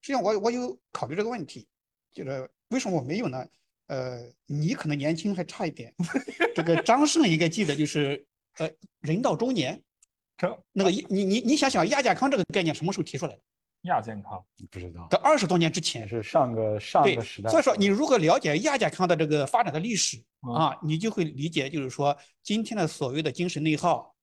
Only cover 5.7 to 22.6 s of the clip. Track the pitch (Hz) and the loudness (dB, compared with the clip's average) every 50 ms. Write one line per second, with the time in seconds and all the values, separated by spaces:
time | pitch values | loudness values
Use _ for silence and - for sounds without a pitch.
5.7 | - - 123 117 _ _ 175 170 - 269 - - - - 339 466 480 - 160 170 | -6 -8 -16 -18 _ _ -6 -2 -2 -4 -4 -4 -4 -2 -2 0 0 0 2 2
6.7 | 170 165 165 - 220 262 294 294 - 330 302 196 160 156 175 165 165 - 208 151 | 2 2 4 4 4 6 6 4 6 4 6 6 6 4 4 2 2 0 0 0
7.7 | 143 143 151 147 - 156 147 139 143 143 - _ _ _ _ _ _ - 165 156 | 2 0 0 0 0 0 0 0 -2 -4 -8 _ _ _ _ _ _ -6 -6 -6
8.7 | - _ - - _ _ - 147 160 196 254 269 180 - 226 254 262 208 135 127 | -6 _ -20 -20 _ _ -4 -2 -2 2 2 0 0 2 0 0 0 0 -2 -2
9.7 | 175 - _ _ _ _ _ _ _ _ _ _ _ _ - 180 - - _ _ | -4 -8 _ _ _ _ _ _ _ _ _ _ _ _ -2 -2 -2 -4 _ _
10.7 | _ 196 196 190 170 208 - - 202 190 202 185 196 233 247 226 285 294 - 269 | _ 2 2 2 2 2 -2 -2 -2 0 2 2 2 2 2 2 2 4 2 2
11.7 | - 208 160 185 285 269 269 240 185 - 247 277 269 226 175 _ 160 196 180 160 | 2 2 2 2 2 2 4 2 2 2 2 2 2 0 0 _ 0 0 0 0
12.7 | 143 - 147 175 196 - 165 - - 139 - 151 110 - _ _ _ _ _ _ | -2 -2 -2 -4 -2 -4 -6 -6 -6 -8 -8 -8 -8 -10 _ _ _ _ _ _
13.7 | _ _ _ 175 180 127 104 117 110 104 98 - 104 92 90 _ _ _ 101 - | _ _ _ -2 -2 -2 -2 -4 -10 -10 -10 -12 -14 -14 -14 _ _ _ -20 -14
14.7 | - 95 90 87 82 85 85 82 - - - 285 311 277 208 156 180 175 165 160 | -12 -12 -12 -12 -12 -14 -4 0 0 2 4 4 4 4 4 2 2 4 4 2
15.7 | 160 - 160 - - 127 107 98 117 117 107 - - 165 139 123 117 110 110 107 | 0 -2 -4 -4 -6 -6 -8 -6 -6 -6 -6 2 2 2 2 2 0 -2 0 0
16.7 | 107 104 - - - 180 156 202 170 113 113 - - - 101 113 - 330 - 277 | -2 -2 -6 0 2 4 4 4 4 2 -4 -8 -10 -6 -2 2 2 4 4 4
17.7 | 220 - 196 202 196 214 294 311 269 226 160 156 175 185 - 165 - 240 220 311 | 2 4 4 2 4 2 2 2 4 4 6 4 4 4 4 0 0 2 0 0
18.7 | 277 262 214 156 - - 185 175 175 160 160 147 151 151 139 135 - - - - | 0 2 0 0 0 0 2 2 2 2 2 0 2 0 0 2 2 0 0 2
19.7 | 135 156 170 233 233 170 - - - 113 - _ _ _ - 123 120 151 160 147 | -2 -4 -4 -4 -2 -2 -2 -2 -4 -8 -16 _ _ _ -10 -4 0 2 2 0
20.7 | - - - 151 156 160 190 226 208 - 175 156 143 127 143 175 160 151 135 135 | 0 -2 -4 -2 -2 0 -2 -2 -2 -2 -4 -4 -4 -6 -6 -4 -2 -4 -4 -4
21.7 | 147 151 135 127 123 - 147 143 143 - - _ _ _ _ - 202 220 | -4 -6 -6 -6 -4 0 0 0 0 0 -6 _ _ _ _ -4 -2 -2